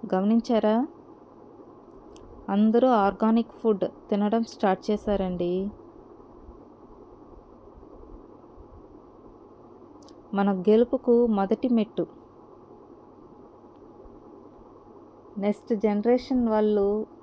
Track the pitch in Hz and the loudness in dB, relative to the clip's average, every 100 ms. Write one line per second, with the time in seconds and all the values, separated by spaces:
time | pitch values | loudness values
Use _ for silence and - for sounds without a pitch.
0 | 214 185 196 226 226 226 214 220 285 - | -4 -2 2 2 2 0 2 0 -2 -8
1 | - - - - - - - - - - | -20 -20 -20 -20 -20 -20 -20 -20 -20 -20
2 | - - - - - 196 220 233 254 233 | -20 -20 -20 -18 -4 2 2 4 4 4
3 | 196 196 226 226 226 - 226 202 - - | 2 0 0 0 -2 -4 -2 0 -2 -6
4 | - 208 208 226 226 - 202 190 - 208 | -4 -2 0 0 -4 -2 0 0 -2 -4
5 | - 196 190 180 175 180 196 - - - | -2 -2 -2 -2 -2 -2 -4 -10 -20 -20
6 | - - - - - - - - - - | -20 -20 -20 -20 -20 -20 -20 -20 -20 -20
7 | - - - - - - - - - - | -20 -20 -20 -20 -20 -20 -20 -20 -20 -20
8 | - - - - - - - - - - | -20 -20 -20 -20 -20 -20 -20 -20 -20 -20
9 | - - - - - - - - - - | -20 -20 -20 -20 -20 -20 -20 -20 -20 -20
10 | - - - 202 202 190 180 220 240 254 | -20 -20 -10 -4 -2 0 4 4 4 0
11 | - 233 240 208 196 220 262 233 214 - | 2 2 4 0 0 -2 0 0 0 -4
12 | 165 - - - - - - - - - | -8 -10 -20 -20 -20 -20 -20 -20 -20 -20
13 | - - - - - - - - - - | -20 -20 -20 -20 -20 -20 -20 -20 -20 -20
14 | - - - - - - - - - - | -20 -20 -20 -20 -20 -20 -20 -20 -20 -20
15 | - - - 208 202 208 - 220 214 208 | -20 -20 -18 -6 -4 -4 -4 -2 0 0
16 | 220 247 - 254 233 214 214 208 196 208 | 0 0 0 -2 0 2 2 2 0 -2
17 | 220 - | -6 -14